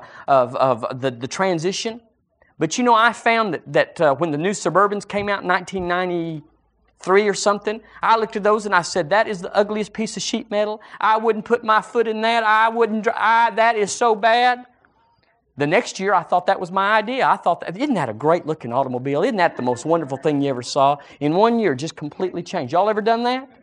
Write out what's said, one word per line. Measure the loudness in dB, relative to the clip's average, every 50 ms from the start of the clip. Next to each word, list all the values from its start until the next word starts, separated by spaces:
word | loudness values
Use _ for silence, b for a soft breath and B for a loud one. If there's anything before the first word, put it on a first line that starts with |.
| B B B B B B
of, | 4 4 4 2 0
of | 0 2 2 2 -2 -4 -8 -8 -4
the, | -6 -6
the | -6 -6 -12
transition. | -10 -4 -2 -2 0 0 -2 -2 -4 -4 -4 -8 -8 -10 -10 _ _ _ _ _ _ _ _ b b b -4
But | -4 -4 -2 0
you | 2
know, | 4 4
I | 4 4 2
found | 2 2 0 2 2 2 0 0 -4
that, | -6 -8 0
that, | 0 0 0 0 0 2
uh, | 2 2 2
when | 2 0 -2
the | -2 -2
new | -2 -2
Suburbans | -4 -2 -4 0 2 2 2 2 0 -6 -8 -6
came | -6 -6 -4 -4
out | -4 -4
in | 0 0
nineteen | 0 0 -2 -6 -8 -6 -4 -2
ninety-three | -2 -2 -2 -2 -2 -4 -4 -6 -8 -10 -14 _ _ _ _ _ _ _ _ _ _ _ 0 2 4 4 4 2
or | -2
something, | 0 0 0 0 0 -2 -6 -6 -6 B B B B
I | 2 2 2
looked | 2 2 -4 -4
at | 0
those | 2 2 2 2 0
and | 2 2
I | 2
said, | 2 2 -2 -2 0 2
"That | 2 2 2 0
is | -4 -8
the | -8 -2 0
ugliest | 0 0 0 -2 -6 -6 -6
piece | -6 -8 -8 -6 -6
of | -8
sheet | -6 -4 -6 -6 -6 -4
metal. | -2 -2 -2 -2 -4 -10 B B B B
I | 2 2 2
wouldn't | 2 2 0 -2 -2 0
put | -2 -2 -2
my | 2 2 2 2
foot | 0 0 -2 -2 0 0
in | -2 -2
that. | 0 0 0 2
I | 2 2 4 4 2 2
wouldn't | 2 0 0 0 0 -2 -2
dr-, | -2 -2
I, | 0 2 2 4 4 2 2
that | 2 2 2 2 2
is | 2 -2 -2
so | -2 0 2 2 2
bad." | 2 2 2 4 4 4 2 0 -2 -8 _ _ _ _ _ _ _ _ _ _ _ _ _ _ _ _ _ _
The | -4 0
next | 2 2 2 0 0 -8 -4
year, | -2 0
I | 0 0 0
thought | 0 -2 0 2
that | 0 0 0
was | -2 -4
my | -2 -2 0 2 2
idea. | 2 0 0 -2 0 2
I | 2 2
thought, | 2 2 -2 -2 -2
that, | -4 -10 -6
"Isn't | -4 -2 0 0
that | 0 -2 -2
a |
great | -4 -2 2 2 2 2 0
looking | -6 -8 -6 -8 -4
automobile? | -2 -2 -2 -2 -4 -6 -4 -2 -2 0
Isn't | 0 0 2
that | 2 0 0 0
the | -2
most | -4 -4 -4 -4 -2
wonderful | -2 -2 -2 -2 -6 -8 -2
thing | -2 -2 0 0
you | -2 -2
ever | -4 -4
saw?" | -8 -6 0 2 2 2 2 -2 B B B B
In | -2 0 2
one | 4 4 4 2 2
year, | 0 0 -2
just | -2 -6 -10 -10
completely | -10 -12 -12 -6 -6 -6 -6 -6 -8
changed. | -10 -6 -6 -6 -6 0
Y'all | 2 2 2 2
ever | 0 0
done | 0 0 0 0
that? | 0 -2 -2 -4 -8 -14 -20 _